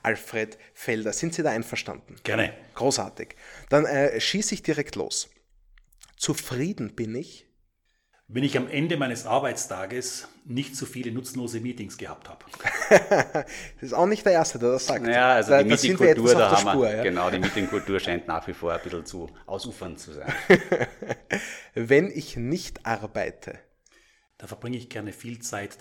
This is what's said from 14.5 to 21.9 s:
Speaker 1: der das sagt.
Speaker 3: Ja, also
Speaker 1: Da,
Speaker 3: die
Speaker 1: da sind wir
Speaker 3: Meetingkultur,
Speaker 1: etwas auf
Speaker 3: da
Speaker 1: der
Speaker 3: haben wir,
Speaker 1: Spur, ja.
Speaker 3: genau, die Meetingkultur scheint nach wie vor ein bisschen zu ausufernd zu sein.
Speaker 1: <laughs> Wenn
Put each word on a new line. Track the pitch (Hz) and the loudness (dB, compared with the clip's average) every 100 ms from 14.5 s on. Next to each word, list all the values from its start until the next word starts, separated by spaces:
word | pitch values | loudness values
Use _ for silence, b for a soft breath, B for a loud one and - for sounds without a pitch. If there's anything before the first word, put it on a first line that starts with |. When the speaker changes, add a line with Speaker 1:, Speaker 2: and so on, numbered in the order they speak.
| 120 | 0
Speaker 1:
der | 120 | 2
das | 127 - | 2 0
sagt. | 123 117 | -2 2
Speaker 3:
Ja, | 120 127 | 4 6
also | 120 - | 6 6
Speaker 1:
Da, | 139 | 6
Speaker 3:
die | 107 | 6
Speaker 1:
da | - | 4
sind | - 185 | 4 6
wir | 127 | 6
Speaker 3:
Meetingkultur, | 113 117 | 8 8
Speaker 1:
etwas | |
auf | 120 | 8
Speaker 3:
da | 101 | 8
Speaker 1:
der | 98 101 | 6 4
Speaker 3:
haben | 95 | 4
wir, | 113 | 2
Speaker 1:
Spur, | 107 | 2
ja. | |
Speaker 3:
genau, | 98 87 90 | 0 2 0
die | 92 | 0
Meetingkultur | 95 107 92 101 101 95 | 0 -2 -2 -2 0 -2
scheint | 90 85 82 | -2 -4 -4
nach | 82 95 | -6 -6
wie | |
vor | 85 85 | -6 -4
ein | 85 | -4
bisschen | 90 85 78 | -4 -10 -10
zu | 92 80 - B | -12 -12 -14 B
ausufernd | 98 120 - 92 80 | -10 -10 -12 -12 -14
zu | - | -16
sein. | 73 139 - - | -12 -8 -2 6
Speaker 1:
<laughs> | 185 - 160 120 - - 120 - - B B B - | 6 4 -2 -2 -6 -10 -10 -6 -6 B B B -6
Wenn | 117 | 4